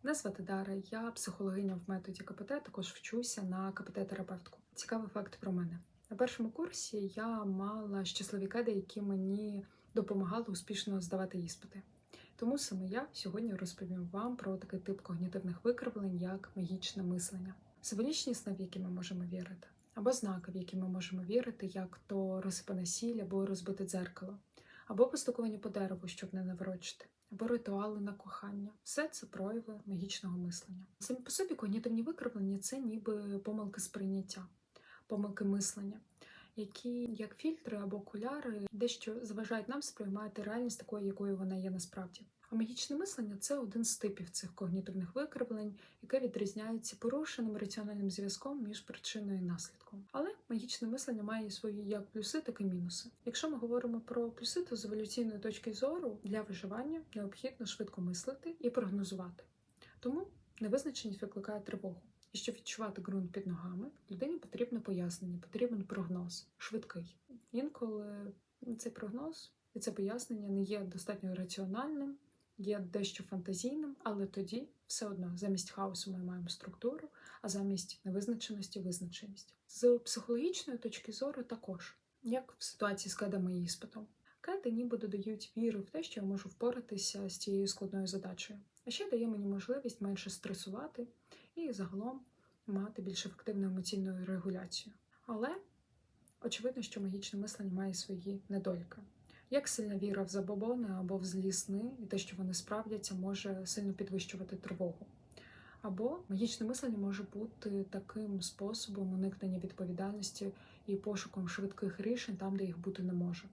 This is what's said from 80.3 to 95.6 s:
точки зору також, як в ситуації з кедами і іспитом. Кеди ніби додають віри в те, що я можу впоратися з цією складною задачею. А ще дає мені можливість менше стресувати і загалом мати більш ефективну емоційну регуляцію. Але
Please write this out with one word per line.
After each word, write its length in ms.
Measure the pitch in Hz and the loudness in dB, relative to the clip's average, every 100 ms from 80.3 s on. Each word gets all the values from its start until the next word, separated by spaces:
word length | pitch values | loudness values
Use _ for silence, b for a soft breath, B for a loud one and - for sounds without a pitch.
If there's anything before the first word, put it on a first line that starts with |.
| 240 330 359 - 240 | 4 6 2 -2 -2
точки 320 | 233 - - | -2 -4 -6
зору 320 | 214 277 285 | 0 0 0
також, 540 | 240 226 - 175 - - _ _ | -4 -4 -4 -6 -6 -16 _ _
як 320 | 240 254 247 - | 2 2 0 -8
в 60 | |
ситуації 480 | - - 208 196 196 | -8 0 0 2 -2
з 40 | - | 0
кедами 400 | 202 196 180 180 | 2 4 4 2
і 80 | |
іспитом. 440 | 175 - - 220 214 _ B B | 0 -2 -6 -10 -12 _ B B
Кеди 300 | - 381 247 | -2 0 2
ніби 260 | 226 247 233 | 2 2 0
додають 560 | 214 196 214 214 - 220 | 0 -2 -2 -4 -4 2
віри 220 | 233 214 | 4 4
в 100 | 196 | -2
те, 140 | 311 | -4
що 180 | 320 - | -4 -2
я 60 | 196 | 0
можу 220 | 196 190 | 0 -2
впоратися 800 | - 240 247 240 196 - 202 196 | 2 2 2 -4 -2 -2 0 -4
з 80 | 180 | -2
цією 300 | - 196 196 | 2 4 4
складною 400 | - 190 196 185 | 0 -2 0 0
задачею. 520 | 190 185 180 - 202 - - - | 0 -4 -6 -8 -10 -14 -12 -6
А 60 | |
ще 180 | 240 392 | -2 2
дає 180 | 233 233 | 4 4
мені 200 | 208 202 | 2 2
можливість 540 | 196 196 269 247 - | 2 2 0 0 -2
менше 280 | 196 190 190 | 0 0 -4
стресувати 800 | - - 180 196 208 302 - 240 - B B B - | -6 -4 -4 -4 -4 -6 -6 -8 -10 B B B -2
і 160 | 320 | -2
загалом 500 | 196 180 196 226 262 - b b b - | 0 0 0 -2 -4 -12 b b b 0
мати 340 | 196 208 - | 0 0 -2
більш 240 | 185 185 190 | -2 -2 -4
ефективну 420 | - - 202 196 | -4 -2 2 2
емоційну 580 | 185 180 196 190 185 185 | 2 0 2 2 0 0
регуляцію. 680 | 190 185 185 180 - 208 - _ - - | 0 0 -2 -2 -6 -6 -18 _ -16 -4
Але 300 | 220 254 381 | 0 2 0